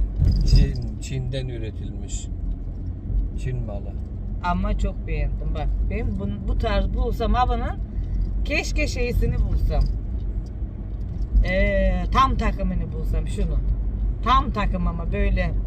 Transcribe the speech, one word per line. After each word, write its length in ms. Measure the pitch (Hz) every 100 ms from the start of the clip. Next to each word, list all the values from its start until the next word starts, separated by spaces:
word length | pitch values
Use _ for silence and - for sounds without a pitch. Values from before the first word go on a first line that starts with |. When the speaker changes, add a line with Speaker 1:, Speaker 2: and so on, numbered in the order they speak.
| - - - - -
Speaker 1:
Çin, 520 | - - - - -
Çin'den 460 | - 131 127 135 127
üretilmiş. 800 | 117 110 - - 101 - - - - - - - - - - - - - -
Çin 260 | 131 123 110
malı. 280 | 101 - - - - - -
Speaker 2:
Ama 340 | 180 175 202 208
çok 300 | 202 - 160
beğendim 460 | 165 170 - 151 151
bak. 120 | 143 - -
Ben 180 | 202 240 196
bun-, 280 | 202 202 196
bu 100 | 226
tarz 360 | 226 202 190
bulsam 420 | 247 247 220 220 226
abının 440 | 247 233 - - - - - - - - -
keşke 420 | 311 370 - -
şeysini 480 | - 165 156 151 -
bulsam. 440 | 175 - - 147 - - - - - - - - - - - - - - - - 175
Ee, 540 | 190 202 190 190 180 180
tam 240 | 240 269 226
takımını 560 | 220 - 185 180 -
bulsam 340 | - - 156 156
şunu. 300 | 208 180 - - - - - - -
Tam 280 | 226 254 240
takım 360 | 214 190 185 175
ama 240 | 165 165
böyle 400 | - 151 185 175 -